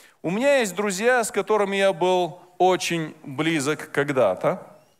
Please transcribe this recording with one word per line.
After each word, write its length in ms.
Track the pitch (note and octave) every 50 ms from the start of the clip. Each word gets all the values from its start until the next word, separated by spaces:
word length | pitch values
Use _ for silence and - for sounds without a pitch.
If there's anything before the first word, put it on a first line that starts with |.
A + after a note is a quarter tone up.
| - - _ _ -
У 80 | D#3+
меня 280 | F#3 A3 C4 C#4+ C#4+ C4+
есть 180 | A#3 G3 E3+
друзья, 480 | G#3+ G#3 G#3 F#3 F#3 A3+ A#3+ B3+ B3 A3
с 80 | - -
которыми 420 | G3+ F#3+ - G#3+ G3+ G3+ G3 G3
я 180 | G3 G3 G3 F#3
был 480 | D#3 F3+ F3+ F#3 F3+ F3 D#3+ F3 - - - _ _
очень 580 | F3+ F#3 F#3 F3+ - - E3+ E3 D#3 D3+ - - -
близок 680 | D3 C3+ C3+ D#3 E3 E3 D3+ B2+ C#3+ D3+ - - -
когда-то. 760 | - D3 C#3+ C#3+ C#3 C3 A2+ F#2+ F#2 - - D3 F3+ F3+ - - - - _ _ _